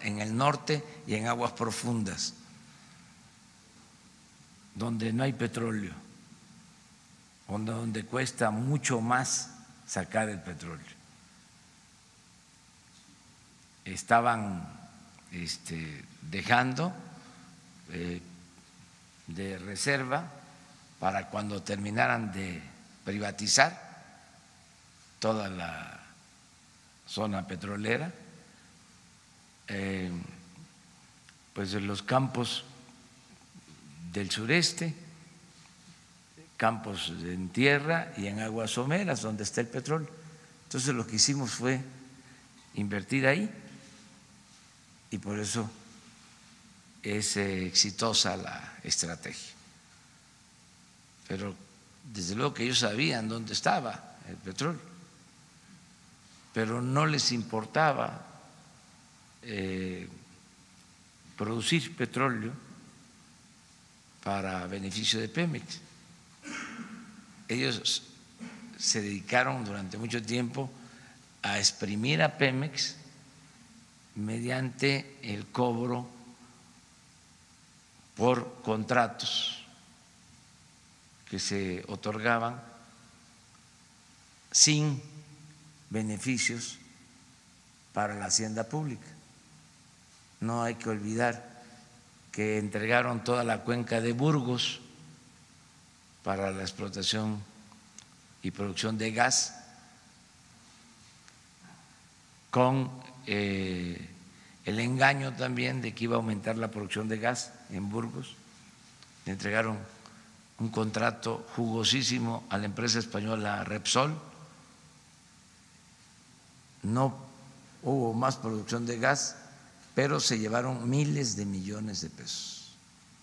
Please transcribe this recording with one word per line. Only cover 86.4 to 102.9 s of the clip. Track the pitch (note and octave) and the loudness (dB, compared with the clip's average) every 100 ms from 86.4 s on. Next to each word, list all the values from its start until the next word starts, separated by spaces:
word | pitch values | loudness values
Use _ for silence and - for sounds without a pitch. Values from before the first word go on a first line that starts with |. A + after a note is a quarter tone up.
| - A#2 - - - - - - - - - - - - - | 2 0 -6 -10 -18 -20 -20 -20 -20 -20 -20 -20 -20 -20 -8
para | - G#2 | -2 0
la | G2+ G2 | 0 0
hacienda | - A2 A2 A2 | 0 0 -2 -2
pública. | D3+ D3+ A2+ - - - - - - - - - - - - - - | -2 -4 -6 -12 -20 -20 -20 -20 -20 -20 -20 -20 -20 -20 -20 -20 -6
No | A2+ A#2 | -2 0
hay | A#2 A#2 | 0 -2
que | A#2 | -2
olvidar | G#2+ G#2 A2+ A#2+ A#2 - - - - - - - - - | -2 0 2 2 2 -8 -18 -20 -20 -20 -20 -20 -20 -10
que | - G#2+ G#2+ | -2 2 2
entregaron | G#2 G#2 A2 B2 B2 A#2 | 0 0 6 6 6 0
toda | A#2 B2 | 2 2
la | A#2+ G#2+ | 2 0
cuenca | A#2 A#2+ A2+ A#2 | 2 0 2 2
de | A#2 | 2
Burgos | A#2+ D3 C#3+ A#2+ A#2+ - - - - - - - - - - - - - - - - | 4 6 6 4 2 0 -2 -12 -20 -20 -20 -20 -20 -20 -20 -20 -20 -20 -20 -20 -10
para | G2 G2 G2 | -4 0 0
la | F#2+ | -2
explotación | F#2 - G2+ G2 F#2 G#2+ G#2+ G#2+ G2+ - - - - - - - - - | -6 -4 -6 -2 0 2 0 -2 -6 -18 -20 -20 -20 -20 -20 -20 -20 -8
y | F#2+ | -6
producción | F#2+ G2+ F2 A2 A2 | -2 -4 -2 -2 0
de | A2 | 0
gas, | A2 B2 - - - - - - - - - - - - - - - - - - - - - - - - - - - - - - - - | 4 6 6 2 -4 -18 -20 -20 -20 -20 -20 -20 -20 -20 -20 -20 -20 -20 -20 -20 -20 -20 -20 -20 -20 -20 -20 -20 -20 -20 -20 -20 -20 -2
con, | B2 B2+ C3+ C3 | 4 6 6 0